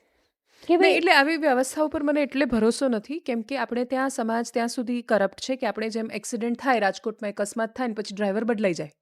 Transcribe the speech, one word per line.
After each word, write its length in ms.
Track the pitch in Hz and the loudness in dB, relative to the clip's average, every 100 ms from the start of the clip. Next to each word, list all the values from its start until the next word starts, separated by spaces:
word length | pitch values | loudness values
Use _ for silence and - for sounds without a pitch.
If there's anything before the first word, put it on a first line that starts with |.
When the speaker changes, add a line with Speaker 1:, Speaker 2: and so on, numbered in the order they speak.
| _ _ _ _ _ _ - | _ _ _ _ _ _ 2
Speaker 1:
નહીં, 100 | 349 | 4
Speaker 2:
ભાઈ 120 | 381 | 6
Speaker 1:
એટલે 200 | 359 349 | 6 6
આવી 260 | 302 277 320 | 6 6 2
વ્યવસ્થા 460 | 302 247 262 311 | 2 2 2 0
ઉપર 200 | 311 320 | -2 0
મને 180 | 294 294 | 0 2
એટલે 240 | 285 262 277 | 0 0 0
ભરોસો 420 | 233 220 226 269 | 2 2 2 0
નથી, 320 | 220 214 320 | -2 -4 -8
કેમ 220 | - 233 | -4 -6
કે 160 | 220 277 | -4 -6
આપણે 280 | 233 240 247 | -4 -4 -2
ત્યાં 240 | 262 269 | -2 -2
સમાજ 420 | 254 220 226 240 | -2 -2 -2 -2
ત્યાં 140 | 240 233 | -2 -2
સુધી 340 | 262 220 240 | -2 -4 -4
કરપ્ટ 380 | 233 214 196 - | 0 0 0 -2
છે 160 | - 262 | -6 -4
કે 100 | 220 | -4
આપણે 240 | 196 220 | -4 -6
જેમ 220 | 226 226 | -4 -6
એક્સિડન્ટ 480 | 214 - 226 233 240 | -8 -8 -6 -4 -2
થાય, 200 | 254 240 | 0 2
રાજકોટમાં 520 | 196 185 226 214 208 | 2 -2 -6 -8 -8
અકસ્માત 440 | 202 202 233 220 233 | -6 -6 -4 -6 -4
થાય 120 | 254 | -6
ને 60 | |
પછી 220 | 214 202 196 | -6 -8 -4
ડ્રાઈવર 280 | 208 202 | -2 -2
બદલાઈ 300 | 226 208 202 | -2 0 0
જાય. 180 | 165 147 - | -2 -6 -14